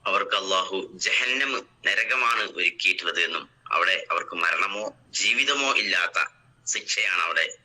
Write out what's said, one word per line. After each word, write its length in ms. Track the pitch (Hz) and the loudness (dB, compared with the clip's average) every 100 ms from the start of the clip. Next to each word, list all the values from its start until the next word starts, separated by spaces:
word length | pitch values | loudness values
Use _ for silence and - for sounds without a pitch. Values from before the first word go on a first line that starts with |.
അവർക്ക് 300 | 101 98 - | 2 0 2
അള്ളാഹു 560 | 104 95 95 92 95 - | 0 2 0 2 -4 -6
ജഹന്നം, 720 | 92 107 113 127 131 139 127 - _ | -4 0 2 0 0 0 -2 -6 _
നരകമാണ് 580 | - 101 110 127 120 113 | 0 0 0 2 2 2
ഒരുക്കിയിട്ടുള്ളത് 760 | 101 - 87 - 90 - 87 85 | 0 0 0 2 0 0 -2 0
എന്നും 280 | 85 82 69 _ - | 0 -2 -8 _ -2
അവിടെ 340 | 82 90 92 - | 2 2 2 0
അവർക്ക് 240 | 87 - | -4 -2
മരണമോ 640 | 87 85 82 98 101 107 - _ | -2 0 0 -2 -2 -8 -10 _
ജീവിതമോ 640 | - 101 120 143 139 139 | -2 0 2 2 2 2
ഇല്ലാത്ത 520 | 127 104 92 87 - - _ _ _ - | 0 2 0 0 -2 -4 _ _ _ -6
ശിക്ഷയാണ് 540 | 107 - - 104 90 | -6 -4 -2 0 0
അവിടെ 360 | 82 82 80 - | 0 0 -2 -6